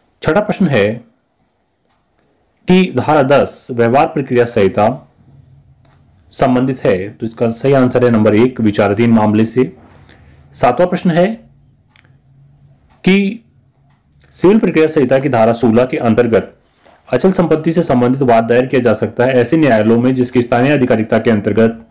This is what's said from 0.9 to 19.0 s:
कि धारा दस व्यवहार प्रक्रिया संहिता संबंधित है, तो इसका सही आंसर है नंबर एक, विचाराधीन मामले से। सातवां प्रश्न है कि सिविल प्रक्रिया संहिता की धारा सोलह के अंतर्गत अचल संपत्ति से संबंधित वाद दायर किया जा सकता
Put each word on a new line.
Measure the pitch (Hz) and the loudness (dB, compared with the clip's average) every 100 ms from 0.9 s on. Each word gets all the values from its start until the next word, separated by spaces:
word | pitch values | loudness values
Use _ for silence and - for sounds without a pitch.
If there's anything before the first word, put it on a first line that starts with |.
| 160 - _ _ _ _ _ _ _ _ _ _ _ _ _ _ _ - | -4 -14 _ _ _ _ _ _ _ _ _ _ _ _ _ _ _ 0
कि | 185 180 127 | 0 2 -4
धारा | 113 151 | -2 0
दस | 131 139 98 - - | 2 2 0 -6 -14
व्यवहार | 120 117 131 - | -2 0 2 0
प्रक्रिया | 151 127 120 117 | -4 -4 -2 0
संहिता | 110 98 95 107 135 - _ _ - _ - _ _ _ _ _ _ _ | 0 0 0 -2 -2 -14 _ _ -20 _ -20 _ _ _ _ _ _ _
संबंधित | - 139 123 131 131 | -4 0 0 -2 -2
है, | 139 92 101 | -2 -2 -4
तो | - 113 | -10 -12
इसका | - 117 | -4 -6
सही | 113 135 | -2 0
आंसर | 135 127 123 | 2 2 2
है | 120 | 2
नंबर | 113 107 | 2 2
एक, | 104 127 127 | 2 0 0
विचाराधीन | 110 101 101 101 117 | -2 0 0 0 2
मामले | 113 107 107 110 | 2 2 0 0
से। | 127 123 - - - - - - - _ | 0 -4 -6 -20 -20 -20 -20 -20 -20 _
सातवां | - 135 - 180 | -4 -2 0 -2
प्रश्न | 180 180 | 0 -2
है | 165 190 226 - _ _ _ _ _ _ _ _ _ _ _ _ _ _ _ | 0 -2 -2 -16 _ _ _ _ _ _ _ _ _ _ _ _ _ _ _
कि | 185 196 196 226 _ _ _ _ _ _ _ _ _ | 0 0 0 -8 _ _ _ _ _ _ _ _ _
सिविल | - 170 220 | -2 2 2
प्रक्रिया | 196 160 156 | 0 0 0
संहिता | 156 127 135 | 0 0 0
की | 135 | 0
धारा | 117 113 | 0 0
सोलह | 113 120 113 | 2 0 2
के | 127 151 | 0 -2
अंतर्गत | 120 110 120 190 - _ _ _ _ _ - | 0 0 2 0 -2 _ _ _ _ _ -6
अचल | 127 190 | -2 0
संपत्ति | 190 165 151 165 | 0 0 0 0
से | 175 | -2
संबंधित | 165 127 123 135 | 0 0 0 0
वाद | 127 113 | 2 0
दायर | 117 120 131 | 2 0 0
किया | 135 | 0
जा | 117 | 0
सकता | 104 | -2